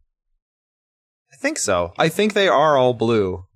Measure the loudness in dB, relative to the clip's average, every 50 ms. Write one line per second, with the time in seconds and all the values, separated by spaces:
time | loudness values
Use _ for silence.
0 | _ _ _ _ _ _ _ _ _ _ _ _ _ _ _ _ _ _ _ _
1 | _ _ _ _ _ _ _ -8 -8 -6 -6 -4 -4 -2 -2 -2 -2 -4 -2 -2
2 | -2 -2 0 0 -2 0 0 0 0 2 2 2 2 2 4 4 2 2 0 0
3 | -2 0 0 0 0 -2 -4 -8 -12 _ _